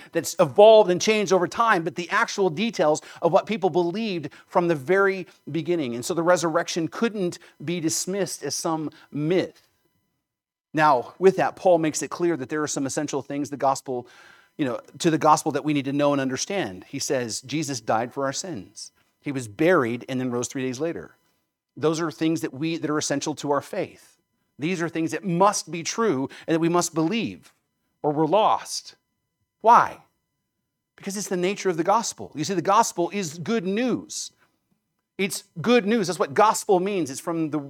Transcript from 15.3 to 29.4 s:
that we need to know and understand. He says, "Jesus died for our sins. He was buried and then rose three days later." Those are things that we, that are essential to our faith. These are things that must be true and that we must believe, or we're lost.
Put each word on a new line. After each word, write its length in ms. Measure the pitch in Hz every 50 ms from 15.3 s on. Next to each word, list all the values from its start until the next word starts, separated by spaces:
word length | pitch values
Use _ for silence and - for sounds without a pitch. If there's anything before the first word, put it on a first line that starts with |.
| 156 147 - 156
that 140 | 135 143 -
we 80 | 151 151
need 100 | 143 127
to 80 | 139
know 220 | 139 143 143 143 143
and 80 | 143
understand. 640 | 135 131 131 123 - - 196 196 147 104 92 92 98
He 100 | - -
says, 440 | 110 - - 147 127 123 113 101 -
"Jesus 400 | - 123 135 160 156 131 143 117
died 320 | 113 - 120 110 123 123 -
for 100 | 143 139
our 80 | 135
sins. 640 | 135 - - 190 156 104 82 - _ - - - _ _ _ _ _ _
He 140 | _ 151 135
was 160 | 135 123 107
buried 560 | 104 - 156 175 185 160 127 113 120 120 -
and 100 | - 131
then 140 | 127 127 127
rose 160 | 120 120 123
three 160 | - - 143 127
days 160 | 131 123 123
later." 380 | 156 170 156 92 78 - _ _ _ _ _ _ _ _ _ _ _ _ _
Those 240 | - 127 151 165 156
are 100 | 170 156
things 300 | 147 - 160 160 165 156
that 140 | 160 - -
we, 240 | 127 160 160 170
that 120 | 160 160 147
are 80 | 151
essential 380 | 151 143 - 147 139 - 165 143
to 160 | - - 143
our 80 | 143 139
faith. 580 | - - - 202 156 - - - - _ _ _ _ _ _ _ _ _ _
These 240 | - 135 170 190 156
are 60 | 170
things 240 | 156 - 165 160 156
that 140 | 156 147 -
must 440 | 196 170 175 196 208 196 - - -
be 140 | 151 165 156
true 460 | - - - 226 - 147 131 135 131 - - -
and 80 | - 160
that 60 | 160
we 80 | 165 165
must 240 | 175 175 170 - -
believe, 600 | 160 160 160 214 233 185 110 92 73 - - _ _ _ _ _ _ _ _ _ _
or 100 | - 147
we're 140 | 147 147 160
lost. 720 | 147 175 214 214 165 110 - - - - - - - - _ _ _ _ _ _ _ _ _